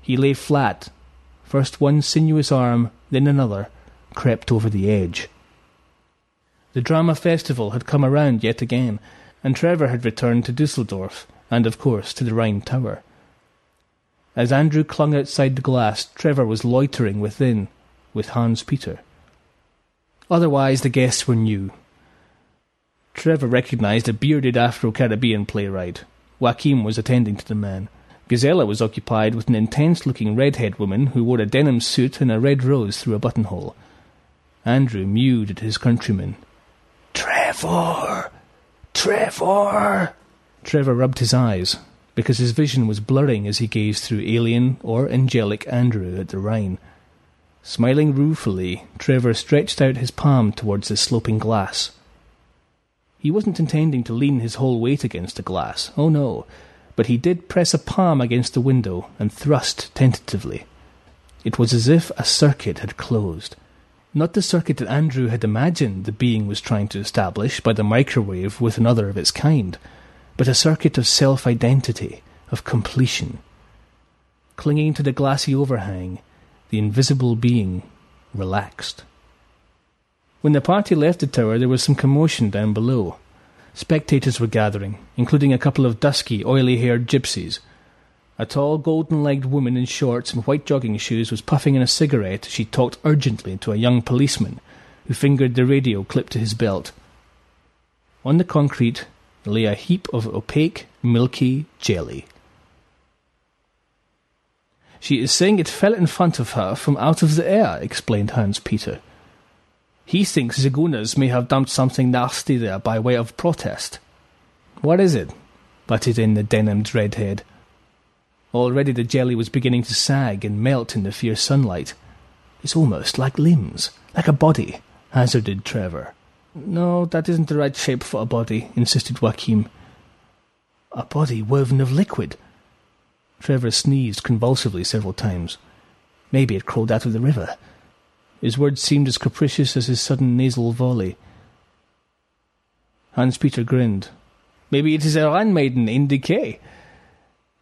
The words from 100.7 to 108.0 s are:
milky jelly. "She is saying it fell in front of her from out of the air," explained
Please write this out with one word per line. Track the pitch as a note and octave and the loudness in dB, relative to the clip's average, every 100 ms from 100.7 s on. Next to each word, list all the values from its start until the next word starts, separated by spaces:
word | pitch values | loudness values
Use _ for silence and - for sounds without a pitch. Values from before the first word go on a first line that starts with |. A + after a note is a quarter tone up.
| - - _ | -2 -20 _
milky | B2 A#2 B2+ - B2+ C3 D#3 _ | 0 2 2 0 0 0 -6 _
jelly. | - F#2 D2 C2+ - _ _ _ _ _ _ _ _ _ _ _ _ _ _ _ _ _ _ _ _ _ _ _ _ _ _ - | -4 -4 -4 -12 -16 _ _ _ _ _ _ _ _ _ _ _ _ _ _ _ _ _ _ _ _ _ _ _ _ _ _ -18
"She | - C3+ | -2 -2
is | B2+ | 0
saying | - F#3 G#3 | 2 4 2
it | D#3 | 0
fell | - G3 | 0 0
in | A3 E3 | 2 0
front | - F3 - | 2 0 0
of | A#2+ | -4
her | - F#2+ | -4 -4
from | G#2+ - C#3+ | -4 -2 0
out | B2+ D#3+ | 2 2
of | D#3+ D3+ | 2 2
the | E3 | 2
air," | G3+ F#3+ E2 | 2 2 -2
explained | - - | -8 -8